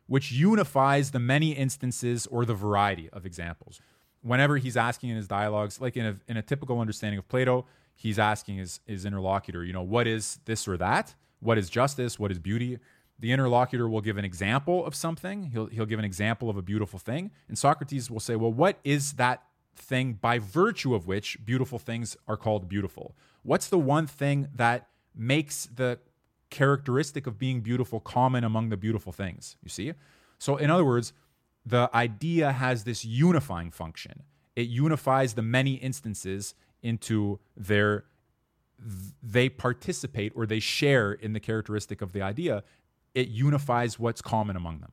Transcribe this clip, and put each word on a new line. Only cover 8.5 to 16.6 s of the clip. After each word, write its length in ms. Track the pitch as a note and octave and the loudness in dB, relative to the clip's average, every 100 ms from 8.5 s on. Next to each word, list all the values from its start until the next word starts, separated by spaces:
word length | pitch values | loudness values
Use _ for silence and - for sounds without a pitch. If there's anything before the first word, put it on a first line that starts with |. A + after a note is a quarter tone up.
| G2 | -8
his, 240 | F2+ - - | -10 -12 -10
his 200 | G2 G2+ | -8 -6
interlocutor, 580 | G2 F#2 G2 - F2 | -2 0 0 -2 -8
you 80 | F2 | -6
know, 120 | F#2 | -6
"What 240 | F2+ A#2 A#2 | 0 0 2
is 320 | A2 G2+ - - | 0 -4 -8 -6
this 220 | A2 - | -4 -4
or 80 | F2+ | -2
that? 380 | F2+ D#3 - - _ _ | 2 0 -2 -10 _ _
What 180 | A2 A2 | 2 2
is 120 | F2+ | 2
justice? 500 | A#2 C#3 C#3 B2 - | 2 0 0 -6 -2
What 120 | G2+ | -4
is 80 | F2+ | -2
beauty?" 400 | F2 A#2 B2 A#2+ _ _ _ - | -2 -2 -2 -6 _ _ _ -6
The 120 | A2+ | 0
interlocutor 560 | C3+ B2+ B2 B2 B2 A#2 | 2 4 4 4 0 0
will 140 | A2 | 0
give 160 | G#2+ G2+ | -2 -2
an 80 | G2 | -4
example 600 | F2 G2 C3 C#3+ F3+ D#3+ | -2 0 0 0 -2 -2
of 100 | C#3 | -4
something. 480 | E3 E3 F#3 G3+ E3 | -6 -6 -8 -8 -6
He'll, 160 | A2+ G#2+ | -6 -4
he'll 180 | A2 G#2+ | -4 -4
give 140 | A2 | -2
an 60 | G#2 | -4
example 440 | F2+ G#2+ A2+ A#2 | -2 0 0 -2
of 80 | |
a 40 | G2 | -4